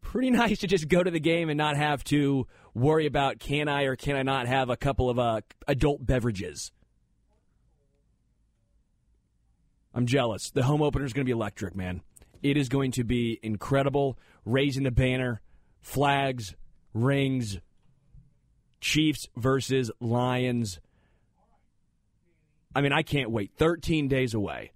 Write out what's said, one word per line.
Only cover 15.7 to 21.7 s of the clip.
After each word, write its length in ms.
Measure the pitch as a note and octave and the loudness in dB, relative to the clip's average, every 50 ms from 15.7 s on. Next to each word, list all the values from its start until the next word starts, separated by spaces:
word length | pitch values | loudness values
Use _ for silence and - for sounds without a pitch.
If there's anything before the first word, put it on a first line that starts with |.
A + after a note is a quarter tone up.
| _ _ | _ _
flags, 760 | _ - - C3 C#3+ C#3+ C#3 C#3 C#3 C3+ C3+ B2 A2+ F#2+ - - - - - - _ _ - | _ -8 -2 0 2 4 4 2 2 0 -2 -4 -8 -12 -12 -14 -18 -20 -20 -20 _ _ -2
rings, 680 | A2 A#2 C3 C#3 C#3 C#3 C3+ C3+ C3 A#2+ G#2+ G2 F#2 - _ _ _ _ - _ _ _ _ _ - - - _ _ _ _ _ _ _ _ _ _ | 0 2 2 2 2 2 0 0 -2 -2 -4 -6 -10 -12 _ _ _ _ -20 _ _ _ _ _ -20 -20 -20 _ _ _ _ _ _ _ _ _ _
Chiefs 480 | - - - D3 D#3 D#3 D3 - - - _ - | -4 0 2 2 2 2 0 -2 -8 -14 _ -2
versus 520 | A2 C3 C3+ C3+ A#2+ - C3 C3 B2+ A2 - _ | 0 0 0 0 0 0 0 0 0 -2 -6 _
Lions. 800 | B2 A2+ A#2 A#2+ B2 B2+ B2+ B2+ B2+ B2+ B2 A#2+ A#2 G#2 F2+ - - _ _ _ _ _ _ _ _ _ _ _ _ _ _ _ _ _ | -4 -2 0 0 0 0 0 0 0 0 0 -2 -2 -4 -6 -12 -16 _ _ _ _ _ _ _ _ _ _ _ _ _ _ _ _ _